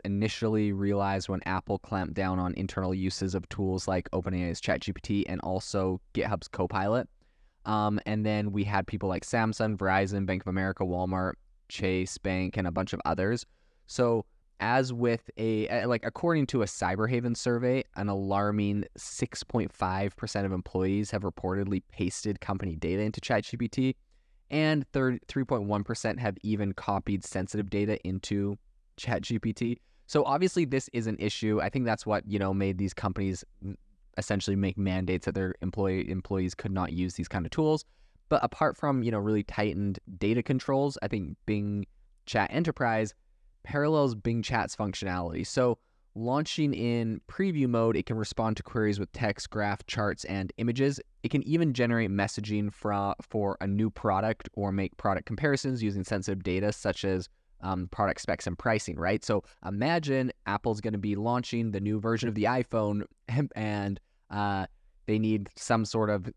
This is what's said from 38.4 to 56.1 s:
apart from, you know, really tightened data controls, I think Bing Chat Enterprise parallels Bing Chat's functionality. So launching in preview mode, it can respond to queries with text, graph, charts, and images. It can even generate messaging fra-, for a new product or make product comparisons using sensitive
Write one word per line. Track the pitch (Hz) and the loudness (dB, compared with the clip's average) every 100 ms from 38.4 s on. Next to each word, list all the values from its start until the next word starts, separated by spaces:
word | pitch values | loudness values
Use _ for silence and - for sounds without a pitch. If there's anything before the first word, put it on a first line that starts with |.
apart | - - 156 - | 2 2 2 2
from, | 147 131 | 0 2
you | 117 | 2
know, | 107 | 2
really | 101 107 | 2 2
tightened | 104 - 104 85 101 92 - 92 | 2 0 0 0 0 -2 -8 -2
data | 101 120 | 2 2
controls, | - 131 - 135 143 - | 2 0 2 2 2 -2
I | 101 | -4
think | 110 78 90 - | -4 -4 -6 -2
Bing | 107 104 101 98 - - _ - | 0 0 -2 -4 -12 -20 _ -2
Chat | 117 98 | 0 2
Enterprise | 143 165 - 120 110 110 - _ _ - _ | 0 0 0 0 2 0 -4 _ _ -20 _
parallels | - 147 147 156 139 | -4 0 4 4 4
Bing | 107 120 117 | 2 0 0
Chat's | 101 120 - | 0 0 -2
functionality. | - 104 - 95 90 85 85 - | -2 -4 -2 -2 -2 -2 -4 -2
So | - 123 117 _ _ _ | 2 2 2 _ _ _
launching | 110 117 135 151 - 151 | -6 -2 0 0 0 0
in | 135 120 117 113 113 - | 2 0 0 0 -4 -8
preview | - 196 156 131 | -2 0 2 4
mode, | 117 113 107 | 4 4 2
it | - | 0
can | 110 | -2
respond | 104 - 113 107 | -2 0 0 -2
to | |
queries | - 117 107 101 | -4 0 2 2
with | 95 | -4
text, | - 113 - - | -2 -2 -2 -6
graph, | 107 101 98 - | -2 -2 -4 -6
charts, | - 104 78 | -2 -2 -2
and | - 95 95 - | -4 -4 -4 -2
images. | 117 120 139 139 - _ | -2 2 2 0 -8 _
It | - | 0
can | 147 | 0
even | - 165 160 | 2 2 2
generate | 123 120 117 107 | 2 2 2 2
messaging | 98 98 - 104 104 104 | 2 0 -2 -2 -2 -2
fra-, | - 104 101 101 - | -2 -2 0 0 -2
for | - 110 98 95 | -4 -2 -2 -2
a | 95 | 0
new | 101 110 | 2 0
product | - 104 95 107 110 - | 0 2 2 2 -2 -6
or | - 98 | -4 -2
make | 98 95 - | 0 -2 -2
product | 104 92 - | 0 0 -2
comparisons | 104 147 139 139 127 | -2 2 2 0 0
using | 107 98 | 0 0
sensitive | 92 | -2